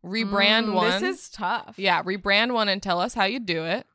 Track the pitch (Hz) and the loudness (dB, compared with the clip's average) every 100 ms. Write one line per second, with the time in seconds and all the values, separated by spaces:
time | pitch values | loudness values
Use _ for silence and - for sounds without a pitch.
0 | 175 214 220 202 202 220 226 202 214 190 | -6 -4 0 2 4 4 2 2 2 2
1 | 370 370 - - 185 226 - 220 190 175 | -2 -4 -10 -8 -4 -4 -6 -4 0 0
2 | 180 196 202 202 233 240 208 196 196 180 | 0 -4 2 2 2 0 0 -2 0 0
3 | 233 240 196 247 208 165 165 190 - | 0 0 0 0 -4 -4 -2 -4 -6